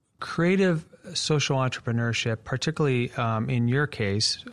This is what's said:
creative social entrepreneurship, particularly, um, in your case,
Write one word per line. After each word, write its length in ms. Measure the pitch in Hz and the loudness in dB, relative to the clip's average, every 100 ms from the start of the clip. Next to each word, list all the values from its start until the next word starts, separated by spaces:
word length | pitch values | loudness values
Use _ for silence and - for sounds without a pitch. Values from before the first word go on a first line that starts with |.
| _ _ | _ _
creative 640 | - - 170 190 190 160 - - - | -6 0 2 4 4 2 -4 -16 -10
social 440 | 170 - 151 - 135 | -6 0 2 2 0
entrepreneurship, 880 | 131 - - 117 117 110 120 110 - | 0 -2 -2 0 0 -2 -2 -4 -4
particularly, 640 | 127 - 156 147 123 120 | -4 -2 0 2 2 0
um, 360 | - 117 110 123 | -2 -2 -2 0
in 180 | 123 120 | 0 2
your 180 | 131 147 | 2 0
case, 580 | - 101 101 - - - | -2 -2 0 -2 -4 -8